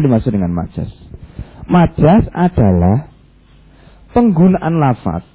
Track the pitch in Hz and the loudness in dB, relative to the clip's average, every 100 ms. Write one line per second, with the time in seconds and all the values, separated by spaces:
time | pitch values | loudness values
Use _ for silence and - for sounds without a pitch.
0 | 147 113 120 101 87 87 90 - 80 - | 2 0 -2 -4 -4 -6 -8 -10 -12 -14
1 | - - - - - - - 175 165 - | -20 -20 -20 -20 -20 -16 -2 2 2 2
2 | 151 214 - - 175 - 104 90 90 123 | 2 2 0 -2 -2 0 2 2 2 0
3 | - _ _ _ _ _ _ _ - - | -4 _ _ _ _ _ _ _ -20 -20
4 | - 240 240 160 185 185 160 165 139 117 | -4 0 2 2 2 2 -2 0 0 -2
5 | 95 85 - | -6 -8 -10